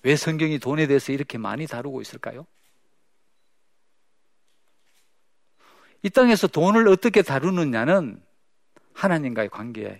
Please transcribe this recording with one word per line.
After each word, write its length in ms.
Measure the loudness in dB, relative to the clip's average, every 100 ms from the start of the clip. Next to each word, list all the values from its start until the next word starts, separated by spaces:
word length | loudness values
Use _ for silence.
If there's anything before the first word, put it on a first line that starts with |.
왜 120 | 2 0
성경이 440 | 0 -2 -2 -2
돈에 260 | -4 -2 2
대해서 260 | 2 0
이렇게 280 | -8 -8 -8
많이 260 | -8 -8 -8
다루고 360 | -10 -10 -12
있을까요? 440 | -14 -14 -14 -14 -20 _ _ _ _ _ _ _ _ _ _ _ _ _ _ _ _ _ _ _ _ _ _ _ _ _ _ _ _ _ _ _ _ _ _ _
이 60 | 0
땅에서 340 | 4 6 4 2
돈을 420 | 2 4 6 6
어떻게 360 | 6 4 2
다루느냐는 1000 | 2 -2 -2 -2 -2 0 2 0 0 -12 _ _ _ _ _ _ _
하나님과의 560 | -4 -2 0 -2 -4 -6
관계에 500 | -8 -12 -12 -12